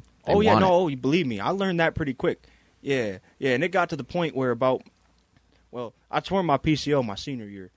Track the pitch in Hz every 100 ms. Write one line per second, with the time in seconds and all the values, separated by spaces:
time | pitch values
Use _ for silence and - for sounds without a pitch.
0 | - _ - 202 214 208 190 175 175 135
1 | 131 170 139 104 110 190 190 170 165 156
2 | 147 123 175 - _ _ _ _ - 135
3 | 107 95 - - 131 123 175 185 175 151
4 | 127 175 165 131 127 117 131 127 - _
5 | _ _ _ _ _ _ _ 123 117 -
6 | _ 151 - 190 170 135 160 147 143 147
7 | 117 98 - 127 104 98 92